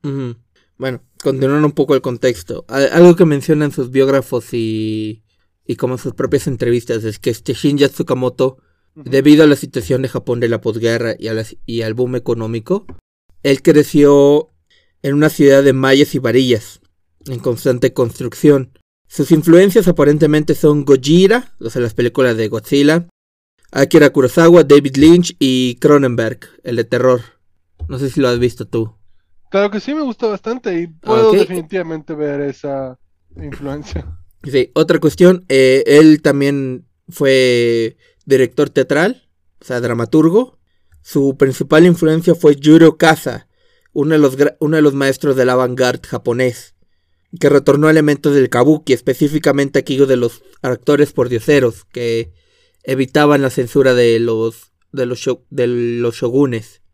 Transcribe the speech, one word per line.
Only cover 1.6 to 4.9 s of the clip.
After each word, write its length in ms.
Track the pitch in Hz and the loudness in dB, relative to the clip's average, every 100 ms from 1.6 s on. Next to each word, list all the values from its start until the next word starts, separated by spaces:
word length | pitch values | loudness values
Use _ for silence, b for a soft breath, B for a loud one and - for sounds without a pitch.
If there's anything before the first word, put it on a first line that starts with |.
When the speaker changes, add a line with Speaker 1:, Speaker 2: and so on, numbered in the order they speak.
| 151 | 0
Speaker 1:
un 60 | |
poco 200 | 147 143 135 | -2 -2 0
el 60 | |
contexto, 640 | 131 120 127 120 - 95 - | -2 -4 -4 -4 -10 -14 -8
a-, 280 | 135 139 160 | -2 0 6
algo 200 | 175 170 | 6 6
que 100 | 170 | 2
mencionan 460 | 143 135 151 147 | 0 -2 -2 -2
sus 200 | 143 123 | -6 -4
biógrafos 640 | 131 135 135 - 123 - | 0 2 0 -2 -8 -6
y, 680 | 120 110 110 110 | -8 -6 -6 -6